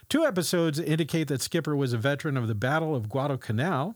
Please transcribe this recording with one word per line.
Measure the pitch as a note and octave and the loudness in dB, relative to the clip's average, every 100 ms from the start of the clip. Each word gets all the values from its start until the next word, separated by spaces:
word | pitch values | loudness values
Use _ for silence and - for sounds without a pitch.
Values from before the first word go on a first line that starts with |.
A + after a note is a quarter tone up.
| - | 0
Two | C#4 D#4 | 2 4
episodes | F#3+ E3 F3+ E3 D3 | 2 0 2 2 0
indicate | D#3+ D#3 D#3 E3 D3+ | 0 0 0 0 0
that | C3+ | -2
Skipper | - F3 D3+ C#3+ | -2 -2 0 0
was | C3+ | 0
a | A#2+ | 2
veteran | B2+ C#3+ D#3+ C3+ | 0 0 -2 -2
of | A2+ | -2
the | G#2+ | 0
Battle | B2+ D#3 D#3+ | 2 2 0
of | C#3+ G#2+ | -2 -2
Guadalcanal, | C3+ C#3+ C3 - A2 D#3+ C#3+ D#3 | -2 -2 -2 -2 -2 0 0 -2